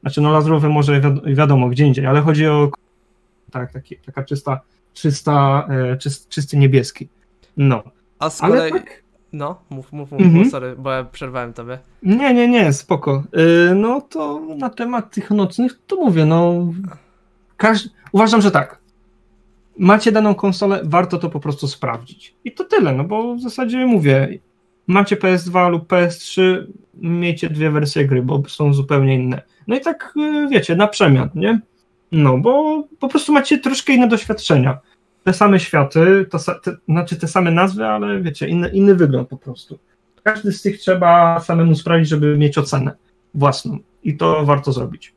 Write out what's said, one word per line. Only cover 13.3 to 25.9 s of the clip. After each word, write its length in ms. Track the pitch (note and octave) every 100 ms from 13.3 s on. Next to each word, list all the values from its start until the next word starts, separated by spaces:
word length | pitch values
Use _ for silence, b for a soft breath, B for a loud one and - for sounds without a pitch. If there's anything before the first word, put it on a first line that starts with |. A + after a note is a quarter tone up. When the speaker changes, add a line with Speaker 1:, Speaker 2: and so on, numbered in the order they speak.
| F3 E3 E3+ F3
Speaker 1:
Y, 40 | F#3
no 260 | A3 C4
to 400 | C4+ D#4+ D4+ D4 D#4+ D#4
na 120 | C4
temat 420 | - A#3+ A#3+ A3+
tych 200 | - -
nocnych, 480 | G#3 F#3+ F#3 B3 - _
to 80 | F#4+
mówię, 300 | D4+ E3 D#3
no, 420 | E3 F3 F3 F3 E3+ F#3+ B B B _ _ _ _
każ-, 320 | G#3+ A3 - b b
uważam, 300 | G3 A3 A3+
że 100 | G3+
tak. 280 | F3+ - - _ _ _ _ _ _ _ _ _ -
Macie 320 | F#3 G#3+ A3
daną 240 | G#3+ G#3+ G3+
konsolę, 460 | G3+ F3+ G3+ G3
warto 340 | F3 E3+ F3+ F3
to 120 | E3+
po 100 | D#3
prostu 280 | D3+ C#3+ C3+
sprawdzić. 680 | - B2 A#2 A#2+ - - _
I 80 | B3+
to 120 | -
tyle, 300 | F#4 A4 F3
no 100 | C3
bo 320 | D#3 G#3+ A#3 A#3+
w 60 |
zasadzie 440 | B3 - A#3+ B3 B3+
mówię, 540 | A3 D3 C3+ C3+ - _ _ _ _ -
macie 300 | F#3 G3+ G3+
P 120 | F#3+
S 160 | F#3 F3
dwa 220 | F3+ F3+
lub 180 | E3+
P 100 | E3